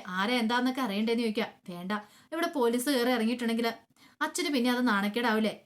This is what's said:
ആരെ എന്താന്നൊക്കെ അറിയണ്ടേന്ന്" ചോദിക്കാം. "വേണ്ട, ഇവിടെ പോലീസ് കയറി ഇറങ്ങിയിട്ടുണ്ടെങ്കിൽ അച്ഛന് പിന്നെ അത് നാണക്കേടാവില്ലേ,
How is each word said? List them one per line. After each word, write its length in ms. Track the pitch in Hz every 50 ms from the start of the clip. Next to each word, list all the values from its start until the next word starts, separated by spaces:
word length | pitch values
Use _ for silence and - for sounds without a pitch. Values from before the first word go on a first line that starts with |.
| - -
ആരെ 260 | 185 185 196 226 247
എന്താന്നൊക്കെ 460 | 247 226 220 233 254 254 254 254 285
അറിയണ്ടേന്ന്" 440 | 254 214 196 202 220 226 233 233 240
ചോദിക്കാം. 260 | 220 208 233 208 - - - _
"വേണ്ട, 280 | - 175 175 175 185 214 208 - - - - - _
ഇവിടെ 200 | 311 330 339 349
പോലീസ് 400 | 339 285 233 233 233 247 247 294
കയറി 240 | 285 247 240 254 254
ഇറങ്ങിയിട്ടുണ്ടെങ്കിൽ 560 | 226 220 226 247 240 240 226 233 226 247 233 226 - - _ _ _ - - - _
അച്ഛന് 300 | 294 311 320 - 349 339 285
പിന്നെ 160 | 247 233 254
അത് 120 | 247 247 247
നാണക്കേടാവില്ലേ, 680 | 247 208 196 196 208 208 240 240 233 214 220 214 202 - - -